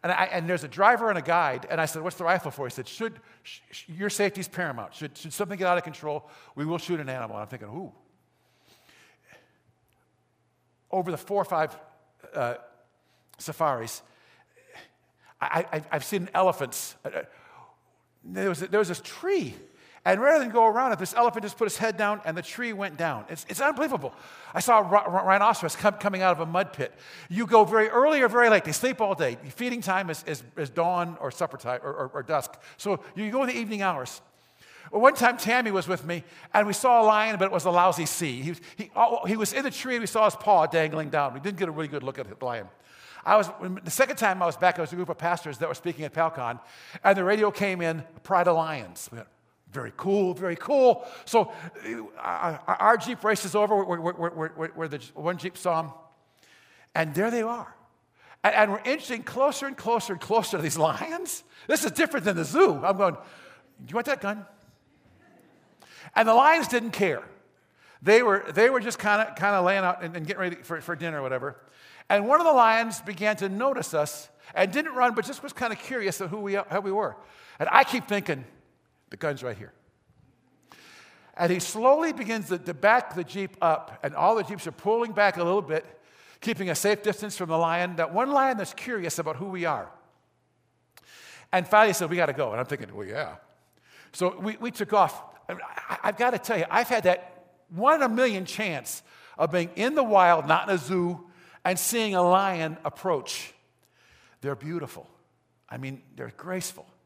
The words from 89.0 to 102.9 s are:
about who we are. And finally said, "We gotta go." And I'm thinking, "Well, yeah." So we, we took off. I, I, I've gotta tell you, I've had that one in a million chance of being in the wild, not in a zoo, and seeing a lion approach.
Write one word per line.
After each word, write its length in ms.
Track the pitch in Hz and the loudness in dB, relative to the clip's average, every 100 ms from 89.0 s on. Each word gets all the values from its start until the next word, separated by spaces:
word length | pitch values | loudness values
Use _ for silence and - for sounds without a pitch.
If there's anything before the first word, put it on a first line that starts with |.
| 170 165 | -4 -4
about 180 | 160 151 | -6 -6
who 100 | 196 | -8
we 180 | 185 | -4
are. 260 | 170 135 92 - _ _ _ _ _ _ _ _ _ - _ - - - - | -2 -4 -6 -16 _ _ _ _ _ _ _ _ _ -20 _ -20 -20 -20 -2
And 140 | 185 175 | -2 4
finally 280 | 214 220 | 6 6
said, 160 | 180 170 | 4 -2
"We 60 | 175 | 0
gotta 160 | 160 | 0
go." 180 | 135 131 | 0 -4
And 100 | 107 | -2
I'm 60 | 131 | -6
thinking, 280 | 143 107 | -6 -10
"Well, 120 | 98 98 | -12 -10
yeah." 300 | 117 117 78 _ _ _ _ _ - - | -8 -8 -12 _ _ _ _ _ -20 -20
So 240 | - 180 185 | -2 -2 -2
we, 180 | 196 214 | -8 -6
we 140 | 220 | -10
took 220 | - 214 | -6 0
off. 300 | 208 170 - - - - | 4 4 2 -18 -20 -14
I, 60 | - - - - | -12 -10 -12 -8
I, 100 | - | -2
I've 120 | 185 185 | -2 0
gotta 220 | 240 233 | 0 0
tell 200 | - 214 | -2 -2
you, 60 | 160 | 0
I've 180 | 202 240 | 0 2
had 160 | 240 | 2
that 420 | 185 175 - - - _ _ | 2 2 -2 -20 -20 _ _
one 240 | 170 247 | 0 4
in 80 | 311 | 4
a 60 | 262 | 4
million 360 | 226 254 202 | 2 2 0
chance 580 | 185 - 214 147 - - _ - - - | -6 -4 -4 -4 -8 -12 _ -20 -20 -2
of 140 | 160 | 0
being 180 | 175 170 175 | 0 -2 -2
in 180 | 233 | 0
the 80 | 302 | 2
wild, 440 | 247 202 180 170 147 | 4 6 8 6 4
not 220 | 165 208 | 2 2
in 60 | |
a 40 | 190 | -2
zoo, 460 | 131 180 175 175 - _ - - | 0 -2 0 -4 -12 _ -20 -6
and 140 | 175 180 | -4 -2
seeing 360 | - 233 220 | -2 -2 0
a 80 | 185 | 2
lion 540 | 180 185 196 180 160 160 | 4 4 2 -2 -4 -4
approach. 720 | - | -8